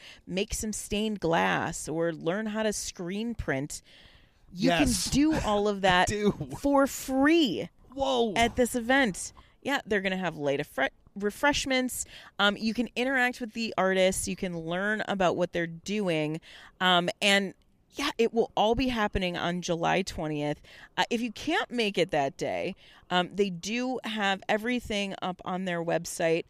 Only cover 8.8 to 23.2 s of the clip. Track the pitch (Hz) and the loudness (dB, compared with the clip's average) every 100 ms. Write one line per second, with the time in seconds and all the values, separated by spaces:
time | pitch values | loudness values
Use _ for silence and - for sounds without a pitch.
8.8 | 226 269 254 170 - - - _ - 277 | 2 4 2 0 -8 -14 -20 _ -4 -4
9.8 | - 208 190 185 180 160 143 139 147 - | 0 0 0 -2 -2 -2 0 0 -2 -2
10.8 | 269 - _ 196 208 - 294 277 277 262 | -4 -4 _ -6 -6 2 2 2 0 0
11.8 | 254 - - - - - 202 202 220 214 | 0 -4 -10 -16 -10 0 2 2 -2 -4
12.8 | 233 - 247 269 247 247 247 226 226 - | -4 -2 0 0 0 -2 -8 -6 -4 0
13.8 | 185 190 185 185 - 185 190 170 160 175 | 2 4 4 2 -4 -4 -6 -6 -4 -2
14.8 | 202 214 - 196 175 147 175 175 170 165 | -2 -2 -2 2 2 4 0 0 -4 -6
15.8 | - 208 190 160 151 160 - - - - | -6 -2 0 0 0 -4 -10 -20 -16 0
16.8 | 185 180 175 - 202 202 190 - _ _ | 4 4 2 0 4 4 2 -6 _ _
17.8 | _ - 285 - 233 226 - - 208 233 | _ -4 -2 2 2 2 0 2 2 2
18.8 | 262 233 208 202 180 175 170 175 175 170 | 0 0 0 0 -2 -2 -2 -2 -2 0
19.8 | 165 165 190 - 156 151 147 151 - - | 2 0 0 -6 -4 -2 -2 -4 -10 -20
20.8 | - - - 226 240 - - 370 - 247 | -6 -2 0 -2 -4 -6 -2 -2 -2 -2
21.8 | 208 196 160 151 139 - 139 90 120 190 | 0 0 0 0 0 -2 -4 -2 -4 -8
22.8 | - - - 180 | -16 -20 -2 -2